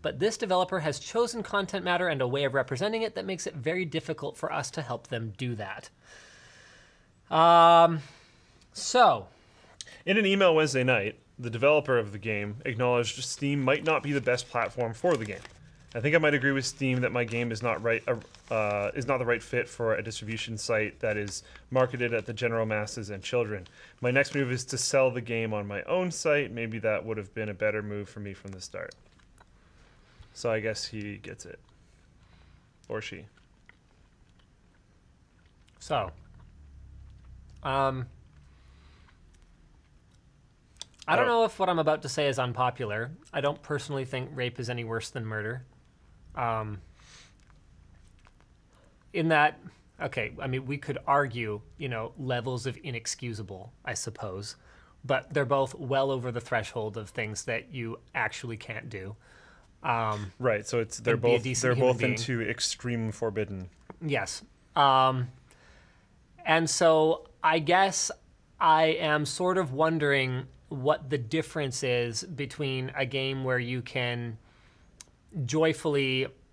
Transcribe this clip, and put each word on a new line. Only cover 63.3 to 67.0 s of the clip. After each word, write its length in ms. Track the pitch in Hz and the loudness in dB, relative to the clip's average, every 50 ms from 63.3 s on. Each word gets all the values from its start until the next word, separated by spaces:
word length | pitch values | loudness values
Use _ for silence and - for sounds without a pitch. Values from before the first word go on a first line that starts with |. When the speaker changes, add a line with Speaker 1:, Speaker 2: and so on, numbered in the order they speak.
| 98 110 104 - 98 95 92 87 - _ - - - - | 0 -2 -4 -4 -4 -10 -10 -12 -16 _ -20 -20 -16 -10
Speaker 1:
Yes. 420 | 170 151 139 113 98 - - - - - _ _ _ _ _ | -4 -2 -2 -2 -2 -4 -8 -12 -14 -18 _ _ _ _ _
Um, 520 | 160 143 135 131 131 131 131 131 127 123 127 - - - - - _ - - - - - - _ - _ _ _ _ _ _ - - - | 6 8 8 8 8 6 6 4 0 -4 -6 -8 -20 -20 -20 -20 _ -20 -20 -20 -20 -20 -20 _ -20 _ _ _ _ _ _ -20 -8 2
and 240 | 165 160 165 165 151 | 4 4 4 4 2
so 580 | - - 175 165 160 160 | 2 6 6 8 8 8